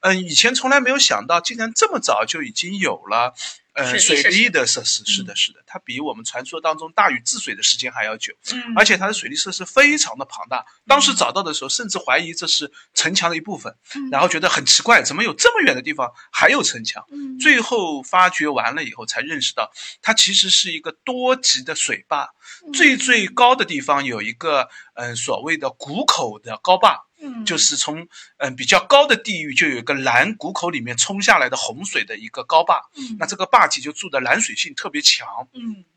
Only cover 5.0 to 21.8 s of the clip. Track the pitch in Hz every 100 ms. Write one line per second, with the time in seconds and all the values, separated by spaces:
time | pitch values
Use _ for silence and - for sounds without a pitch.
5 | 107 98 95 101 - _ _ 185 - 120
6 | 147 110 113 123 131 165 160 151 160 160
7 | 202 123 120 113 - 95 - - 123 120
8 | 107 110 - - - 247 240 226 214 185
9 | 196 220 - - 196 180 180 - 285 302
10 | - 127 - - - 127 - _ - 277
11 | 180 - 120 170 175 151 135 - 226 185
12 | - 135 170 165 160 - 147 - _ -
13 | 160 190 170 165 160 180 - - _ 277
14 | 269 139 175 170 156 - 135 - - 226
15 | 123 147 220 147 466 480 302 127 139 147
16 | 123 - - - 156 269 - 120 110 -
17 | - 285 277 262 302 262 226 233 175 143
18 | 135 185 180 - 151 131 117 143 135 107
19 | 110 - 139 156 123 - 107 - - -
20 | - 220 185 196 190 - 185 160 160 -
21 | - 254 254 254 - - 254 151